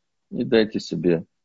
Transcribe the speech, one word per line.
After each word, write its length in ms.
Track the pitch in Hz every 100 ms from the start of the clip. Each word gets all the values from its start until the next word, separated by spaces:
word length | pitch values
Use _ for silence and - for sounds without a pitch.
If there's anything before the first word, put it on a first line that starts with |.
| _ _ _
И 120 | -
дайте 360 | 123 113 107 104
себе 460 | - 82 87 82 - _